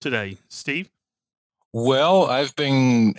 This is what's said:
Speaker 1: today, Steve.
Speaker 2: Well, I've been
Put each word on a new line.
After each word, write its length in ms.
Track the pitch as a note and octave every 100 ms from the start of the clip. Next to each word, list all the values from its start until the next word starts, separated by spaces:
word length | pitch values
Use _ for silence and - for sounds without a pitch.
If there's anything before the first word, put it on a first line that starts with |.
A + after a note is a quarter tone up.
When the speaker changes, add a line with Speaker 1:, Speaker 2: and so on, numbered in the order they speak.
Speaker 1:
today, 380 | D3 A#2 G2 F#2+ _
Steve. 400 | - - D3+ F#3+ _ _ _ _ _ _ _ _
Speaker 2:
Well, 500 | A2+ B2 C3+ D#3+ F#3+
I've 320 | C3+ B2+ C#3+ -
been 580 | C#3+ C3+ B2+ A#2+ A2